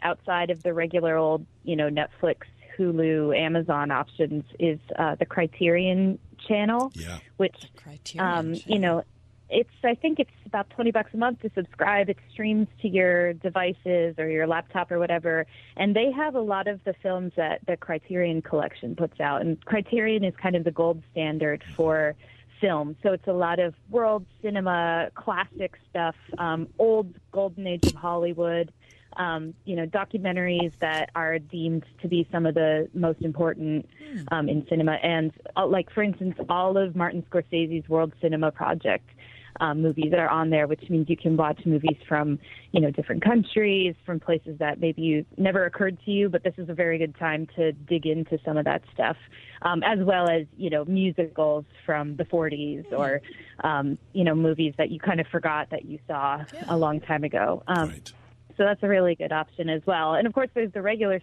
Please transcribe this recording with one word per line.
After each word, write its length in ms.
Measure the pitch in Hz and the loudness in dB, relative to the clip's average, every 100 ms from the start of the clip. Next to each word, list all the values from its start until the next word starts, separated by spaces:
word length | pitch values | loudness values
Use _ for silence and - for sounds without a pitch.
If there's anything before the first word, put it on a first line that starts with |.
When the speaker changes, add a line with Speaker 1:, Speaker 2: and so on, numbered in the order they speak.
Speaker 1:
outside 480 | 170 175 - 175 170 | -4 -4 -2 -2 0
of 120 | 170 | -2
the 100 | 175 | -2
regular 420 | 165 165 175 165 160 | -2 0 0 2 2
old, 300 | 156 156 156 _ | 2 0 -4 _
you 140 | - 160 | -4 -2
know, 120 | 151 | 0
Netflix, 540 | 147 151 - 170 - - - - - | -2 -4 -2 -2 -2 -8 -20 -12 -2
Hulu, 580 | 185 165 160 156 151 139 | 0 2 2 2 2 2
Amazon 540 | 160 170 165 147 147 | 2 0 0 0 0
options 540 | 135 147 - 151 151 - - | -2 -2 -2 -2 -2 -8 -2
is, 180 | 170 156 - - | -2 -2 -6 -2
uh, 180 | 160 147 | -2 0
the 100 | - | -2
Criterion 920 | - 165 - 170 175 185 185 190 190 - - - | -2 -2 0 2 2 2 2 2 0 -8 -10 -2
Channel, 460 | 214 208 240 262 | 0 2 0 -2
Speaker 2:
Yeah. 240 | 147 80 87 - - | -6 -12 -12 -10 -2
Speaker 1:
which, 180 | 135 - - - | -2 -4 -20 -20
Speaker 3:
Criterion 520 | - 147 - 170 185 175 | -20 -18 -12 -4 0 0
Speaker 1:
um, 160 | 160 | -2
you 60 | 170 | -4
Speaker 3:
Channel. 180 | - 208 | 0 2
Speaker 1:
know, 260 | 180 165 - - - - - | 2 0 -2 -12 -20 -20 -4
it's, 200 | - 240 - | 0 0 0
I 120 | 247 | -2
think 260 | 240 320 302 | 0 0 0
it's 100 | 277 - | -2 -6
about 240 | - 208 202 | -8 -6 -6
twenty 200 | - 233 | -2 0
bucks 200 | 220 208 | 0 -2
a 20 | 220 | -2
month 240 | 240 240 | -2 -2
to 100 | 220 | -6
subscribe. 560 | - 180 - 180 202 196 | -6 -6 -2 2 2 2
It 80 | 190 - | -2 -8
streams 380 | - 214 214 214 - | -6 0 0 0 -2
to 60 | 214 | -2
your 440 | 185 180 175 175 | 2 4 4 2
devices 840 | 170 190 180 180 180 180 175 170 160 | -2 -4 -2 -2 -2 0 2 0 -2
or 100 | 160 | -2
your 180 | 156 160 | 0 0
laptop 440 | 165 - 190 175 | 0 -2 -4 -2
or 60 | 175 | -2
whatever. 480 | 170 170 165 160 160 - - - | 0 0 0 -2 -2 -8 -12 -2
And 200 | 202 208 | 2 4
they 160 | 254 | 2
have 220 | 262 302 | 0 -2
a 60 | 254 | -2
lot 280 | 214 196 196 | -2 -2 -2
of 160 | 202 | -4
the 80 | - 180 | -6 -4
films 300 | 190 185 180 - | -4 -4 -4 -2
that 280 | 156 - - | -2 -2 -4
the 100 | 170 | -6
Criterion 640 | - 160 - 180 175 160 | -4 -6 -4 -2 0 0
Collection 520 | - 156 - - - | -2 -2 -2 -6 -8
puts 240 | 170 165 - | -4 -4 -2
out. 200 | 147 139 | -2 0
And 180 | 165 160 | -2 -4
Criterion 580 | - 220 202 233 220 220 | -2 -2 0 0 0 0
is 120 | 196 - | -2 -2
kind 180 | 185 | -2
of 100 | 180 | 0
the 60 | 170 | 0
gold 320 | 160 165 165 - | 0 0 0 -6
standard 520 | - 156 156 156 151 - | -4 -4 -2 -2 -2 -6
for 400 | - 160 156 151 151 - - - - | -2 0 2 0 -4 -12 -20 -20 -2
film. 340 | 196 160 147 156 | 0 0 -2 -2
So 100 | 202 | 0
it's 120 | 185 - | 0 0
a 60 | |
lot 260 | 180 170 175 | 0 2 2
of 160 | 175 156 - | 0 -2 -4
world 380 | 226 226 214 180 - | 0 2 0 -4 -10
cinema, 680 | 214 202 185 175 170 165 - | -6 -2 0 2 2 0 -2
classic 640 | - - 185 190 - 185 - _ | -6 -4 -2 -4 -6 -8 -10 _
stuff, 260 | 180 165 - - - | -4 -4 -4 -10 -6
um, 320 | 170 160 165 - | -4 -2 -4 0
old 360 | 220 220 190 - - | 2 4 0 -8 -8
golden 340 | 190 196 170 190 | -4 -4 -4 -6
age 200 | 175 - | -2 -2
of 80 | |
Hollywood, 760 | 156 175 175 175 165 170 170 170 - _ - _ - | -2 -2 -2 -2 -2 -2 -2 -4 -8 _ -20 _ -6
um, 380 | 180 160 160 165 | -4 -4 -6 -12
you 120 | - 175 | -8 -4
know, 100 | 165 | -2
documentaries 840 | 196 196 214 185 180 180 175 170 - | -2 -2 -4 -2 -2 0 0 -2 -2
that 280 | 160 156 156 | -2 -2 -2
are 240 | 170 160 165 | -2 -2 -2
deemed 460 | 151 175 165 165 - - | -4 -6 -2 -2 -4 -10
to 60 | 175 | -2
be 200 | 170 165 | 0 0
some 140 | 170 | 0
of 100 | 165 | 2
the 340 | 160 156 156 160 | 2 4 2 0
most 300 | 175 165 160 | 0 0 0
important, 640 | 165 147 165 - 156 156 - - 302 | -2 0 0 0 -2 -2 -4 -12 -12
Speaker 3:
Hmm. 80 | 254 139 | -10 -4
Speaker 1:
um, 180 | 165 151 | -2 0
in 160 | 151 - | 0 0
cinema. 240 | 165 160 151 | 2 2 2
And, 300 | 170 165 160 - - - | 2 0 0 -4 -8 -2
uh, 100 | 285 | 2
like, 240 | 190 170 | 2 0
for 120 | - | -2
instance, 340 | 208 180 185 165 - | -2 -2 -4 -4 -2
all 260 | 175 185 196 | 0 2 2
of 180 | 190 170 | 0 0
Martin 260 | 175 175 165 | -2 -4 -4
Scorsese's 580 | 180 - 170 165 160 156 | -2 0 -2 0 -2 0
World 240 | 160 160 - | 0 0 0
Cinema 300 | 170 156 156 | 0 2 0
Project, 580 | - 160 170 - 95 - - - - - - | 0 -2 -2 0 -2 -4 -20 -20 -20 -14 -4
um, 220 | 160 147 | -2 2
movies 300 | 160 156 156 | 0 2 2
that 80 | 175 | 2
are 80 | 160 | 4
on 220 | 160 160 | 2 2
there, 180 | 156 147 | 2 2
which 200 | 156 - | -2 0
means 200 | 165 156 | 0 2
you 60 | 170 | 0
can 200 | 165 160 | 2 2
watch 300 | 156 151 175 | 2 0 0
movies 300 | 156 151 147 - | 2 2 -2 0
from, 320 | 151 151 143 - - - | 0 0 -2 -6 -20 -2
you 100 | 180 | 2
know, 120 | 151 | 2
different 300 | 139 - 165 | 2 -2 0
countries, 720 | 202 240 196 - 208 196 180 165 - | 4 4 4 2 2 4 2 -2 -6
from 140 | 165 | -4
places 360 | - 165 - 151 | 0 -2 -2 -4
that 200 | 151 147 | -2 0
maybe 240 | 170 156 | -2 0
you 220 | 160 151 156 - | 0 0 -2 0
never 280 | 190 190 | 2 2
occurred 340 | 180 - 190 180 | 0 0 -2 -2
to 80 | - | -2
you, 160 | 202 202 | 0 2
but 160 | 170 | 2
this 100 | 185 175 | -2 -4
is 100 | 170 | -6
a 60 | |
very 220 | 160 170 165 | -2 0 2
good 200 | 160 135 | -2 -2
time 320 | 165 156 156 - | -2 -2 -4 0
to 160 | 160 | 0
dig 340 | 147 147 170 156 | 0 -2 0 0
into 320 | 156 160 160 | -2 -2 -4
some 120 | - 156 | -2 0
of 80 | 147 | 0
that 160 | 147 - | 0 -4
stuff, 220 | - 113 160 - - - - | -4 -2 -2 -10 -20 -20 -6
um, 200 | 170 175 | -2 0
as 160 | 175 214 | 2 2
well 300 | 185 185 175 | 2 2 4
as, 180 | 165 151 - | 2 -2 -6
you 140 | 175 | -2
know, 140 | 151 | -2
musicals 800 | 151 190 185 165 165 151 156 151 147 - | 0 0 2 0 -2 0 2 2 -2 -10
from 300 | - 151 147 143 | -4 -2 -2 -6
the 80 | |
forties 600 | 160 170 160 147 147 143 - | -2 0 0 -2 -6 -6 -6
Speaker 3:
Hmm. 40 | |
Speaker 1:
or, 260 | 131 143 139 - - - - | -2 0 -2 -6 -20 -20 -4
um, 340 | 156 147 139 139 - | -2 0 0 -4 -4
you 100 | 196 | 2
know, 120 | 175 160 | 2 4
movies 380 | 160 156 156 143 | 2 2 0 0
that 120 | 156 | -2
you 100 | 160 | -2
kind 180 | - 175 | 0 0
of 60 | 160 | 0
forgot 440 | 170 165 151 147 | -2 -2 -2 -4
that 160 | 156 160 | -8 -8
you 120 | 151 - | -12 -8
saw 380 | 151 139 143 151 | -2 -2 -2 -6
Speaker 3:
Yeah. 100 | 302 - | -10 -2
Speaker 1:
a 80 | 170 | 2
long 240 | 156 151 | 2 0
time 240 | - 156 | -2 -2
ago. 400 | 147 - 107 175 - | 0 0 0 0 0
Um, 220 | 180 160 | 0 0
Speaker 2:
Right. 240 | 160 - - - - - - | -4 -16 -20 -20 -20 -8 0
Speaker 1:
so 60 | |
that's 200 | 202 202 | 0 2
a 40 | 202 | 2
really 280 | 196 180 165 | 4 4 2
good 160 | 160 | -2
option 360 | 156 156 - 160 | -4 -4 -4 -4
as 160 | 160 170 | -2 0
well. 280 | 175 156 | 0 2
And, 140 | 160 226 | 2 0
of 60 | |
course, 160 | 240 254 | 0 -2
there's 160 | 240 220 | -2 -4
the 100 | 202 | -2
regular 380 | 196 220 208 190 | -2 0 0 0